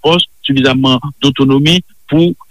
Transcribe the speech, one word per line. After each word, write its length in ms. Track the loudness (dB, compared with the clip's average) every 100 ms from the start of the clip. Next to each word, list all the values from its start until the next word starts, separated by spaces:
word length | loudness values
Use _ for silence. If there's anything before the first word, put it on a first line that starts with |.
fòs, 240 | 0 0 -2 _
sifizanman 560 | -4 0 0 0 0 0 -4 -4
de 160 | -2
otonomi 480 | 0 0 2 2 0 -4 -14 -4
pou 240 | 0 0 -2 -4